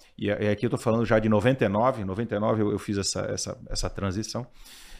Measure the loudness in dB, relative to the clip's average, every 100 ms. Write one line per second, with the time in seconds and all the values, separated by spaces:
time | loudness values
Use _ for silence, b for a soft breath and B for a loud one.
0 | b -6 -2 0 0 0 0 0 0 2
1 | 4 4 6 4 4 4 2 4 2 0
2 | -4 -4 -4 -2 0 2 0 -2 -2 -2
3 | -2 -2 -4 -4 -6 -10 -8 -4 -4 -4
4 | -4 -2 -6 -8 -10 b b b b